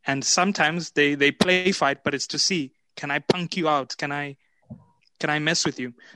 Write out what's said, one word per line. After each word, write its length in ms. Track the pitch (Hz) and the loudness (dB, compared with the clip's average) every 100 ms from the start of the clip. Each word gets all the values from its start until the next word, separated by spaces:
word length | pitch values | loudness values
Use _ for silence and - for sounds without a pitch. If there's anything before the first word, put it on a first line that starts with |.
| - | -4
And 160 | 135 | -4
sometimes 680 | - - 185 202 156 170 160 | 0 2 2 2 0 0 -2
they, 240 | - 143 143 | 2 2 4
they 160 | 143 | 2
play 400 | 139 180 180 180 | 4 2 4 2
fight, 320 | 196 143 143 | 2 0 0
but 100 | - | -4
it's 140 | 139 - | -4 -4
to 120 | 147 | -2
see, 340 | - 185 135 _ _ - | 0 0 -4 _ _ -12
can 140 | 143 | -4
I 80 | 147 | -4
punk 380 | - 185 170 185 | 0 0 0 0
you 100 | 156 | 2
out? 300 | 147 131 - | 0 -2 -6
Can 140 | 147 | -6
I, 260 | 143 143 139 _ _ _ - - _ _ _ | -4 -6 -10 _ _ _ -20 -20 _ _ _
can 100 | 151 | -2
I 80 | 151 | 0
mess 260 | 151 170 165 | 0 0 -2
with 140 | 131 | -4
you? 140 | 123 120 - | -8 -10 -20